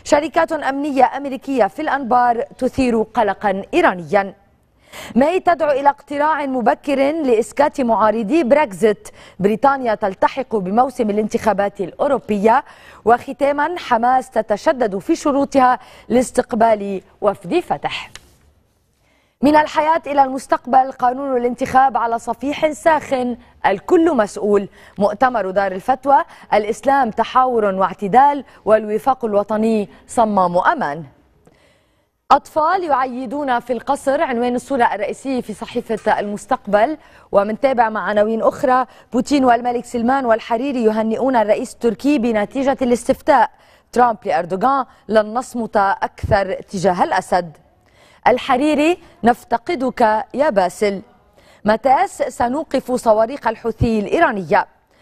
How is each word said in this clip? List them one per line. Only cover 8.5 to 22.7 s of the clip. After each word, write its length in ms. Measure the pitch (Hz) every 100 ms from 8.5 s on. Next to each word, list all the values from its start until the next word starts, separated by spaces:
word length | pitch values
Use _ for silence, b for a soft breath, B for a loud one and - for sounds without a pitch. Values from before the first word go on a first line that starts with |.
| 285 285 175 214 202 - B B B
بريطانيا 560 | 196 220 277 277 247
تلتحق 640 | 208 202 190 294 269 247 226
بموسم 540 | 185 220 262 - 214
الانتخابات 680 | 208 220 - 226 196 202 -
الأوروبية. 840 | 175 - 285 254 - 208 220 254 - B B B
وختاما، 720 | 208 240 - 262 277 285 302 349
حماس 520 | - 233 240 262 240
تتشدد 680 | 226 220 202 311 262 220 185
في 180 | - 330
شروطها 600 | 302 277 277 269 254 247 B B B
لاستقبال 960 | 240 247 - - 226 226 214 202 190 - b
وفد 380 | 202 190 170 349
فتح. 500 | - 156 147 - - - _ _ _ _ _ _ _ _ _ _ _ -
من 140 | 285 302
الحياة 460 | 302 311 302 330 269
إلى 180 | 285
المستقبل، 680 | 269 262 - - 247 262 269
قانون 440 | - 247 262 277 254
الانتخاب 600 | 247 240 262 262 269 208
على 220 | 233 226
صفيح 520 | - 226 277 285 311